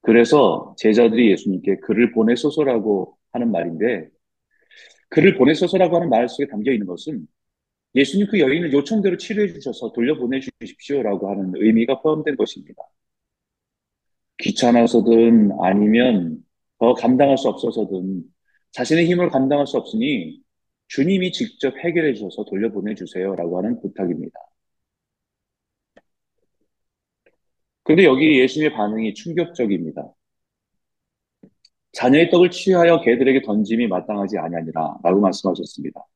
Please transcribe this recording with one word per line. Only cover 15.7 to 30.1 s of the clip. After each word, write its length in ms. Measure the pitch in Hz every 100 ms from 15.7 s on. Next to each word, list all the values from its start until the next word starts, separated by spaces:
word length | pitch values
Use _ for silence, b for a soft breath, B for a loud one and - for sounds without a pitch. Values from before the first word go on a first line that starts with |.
| 101 107 113 127 107 85 78 _ _ _ _
더 140 | 113
감당할 440 | 123 117 127 139 135
수 120 | 135
없어서든 760 | - 123 110 98 95 92 92 82 _ _ _ _
자신의 360 | - 123 160 170
힘으로 220 | 175 175
감당할 380 | 135 135 143 139
수 100 | 131
없으니 640 | - 110 131 131 80 - _ _ _ _ _
주님이 420 | - 151 196 180
직접 440 | - 117 _ 131 127
해결해 360 | 170 165 156
주셔서 300 | 107 101 - 104
돌려보내 480 | 95 110 101 101
주세요라고 640 | 107 - 92 95 92 85 90
하는 240 | 104 120
부탁입니다. 560 | 98 - 92 82 - - - _ _ _ _ _ _ _ _ _ _ _ _ _ _ _ _ _ _ _ _ _ _ _ _ _ _ _ _ _ _ _ _ _
그런데 200 | - 156
여기 360 | 180 131 156 139
예수님의 360 | 127 139 151 -
반응이 380 | 104 110 113 101
충격적입니다. 1000 | 170 165 170 - 113 92 80 76 71